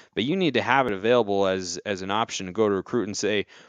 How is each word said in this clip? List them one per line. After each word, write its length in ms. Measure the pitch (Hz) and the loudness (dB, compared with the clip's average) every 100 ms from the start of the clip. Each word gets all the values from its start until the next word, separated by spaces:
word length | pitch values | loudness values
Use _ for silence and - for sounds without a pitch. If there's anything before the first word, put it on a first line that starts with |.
| - - | -8 -4
but 80 | |
you 140 | 123 190 | -2 0
need 160 | 175 | 0
to 80 | 120 | 2
have 260 | 101 131 127 | 2 2 2
it 60 | |
available 520 | 98 107 123 104 98 98 | 0 2 2 4 2 2
as, 320 | 95 90 92 104 | 0 -4 -8 -6
as 180 | 98 | -6
an 60 | 95 | -2
option 360 | 104 117 - 95 | -2 -2 -6 -6
to 80 | |
go 160 | 92 107 | 0 2
to 40 | |
recruit 340 | 98 - 123 98 | 2 0 -2 -2
and 100 | 98 | -2
say, 300 | 98 104 95 - | 0 0 -2 -10